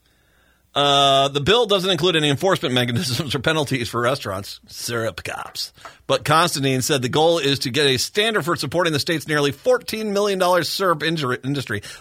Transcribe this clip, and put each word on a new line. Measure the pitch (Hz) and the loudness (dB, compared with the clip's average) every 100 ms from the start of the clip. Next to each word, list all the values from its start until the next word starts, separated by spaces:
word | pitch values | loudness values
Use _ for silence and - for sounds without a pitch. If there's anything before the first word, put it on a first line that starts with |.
| _ _ _ _ _ _ _ - | _ _ _ _ _ _ _ -2
uh, | 143 143 139 135 139 | 2 4 6 4 2
the | 139 | 0
bill | 139 220 226 | 2 2 2
doesn't | 196 180 | 2 0
include | 180 175 | 0 2
any | 160 151 | 2 2
enforcement | 139 190 175 160 | 2 2 0 0
mechanisms | 123 123 120 - 120 151 | 0 0 -2 -2 -4 -4
or | 135 | -2
penalties | 139 160 139 135 120 | 0 0 0 -2 -4
for | 117 | -2
restaurants, | 120 139 110 98 104 - - | -2 -2 -4 -8 -10 -16 -18
syrup | - - 117 113 92 | -12 -6 -4 -4 -6
cops. | - - - - - - - - - | -10 -12 -12 -10 -12 -12 -20 -16 -4
But | 139 | -2
Constantine | 127 156 175 156 135 131 | 2 2 2 0 0 0
said | 120 143 | 0 0
the | 123 | 0
goal | 135 160 170 | 2 4 2
is | 139 139 | 0 -2
to | 135 | -2
get | 120 143 | 0 2
a | 127 | 0
standard | - - 214 214 | -2 -2 0 -2
for | 156 | -2
supporting | 156 147 165 180 | -4 -2 -2 2
the | 147 | 0
state's | - 160 147 | 2 -2 0
nearly | 151 143 | 2 2
fourteen | 135 - 247 247 220 214 | 0 2 2 0 -6 -2
million | 196 208 190 | 0 0 2
dollars | 180 180 - | 4 4 2
syrup | - 190 160 | 0 0 2
injury, | 151 165 135 127 | 0 -2 -2 -4
industry. | 131 143 127 101 - - | -4 -4 -4 -6 -8 -6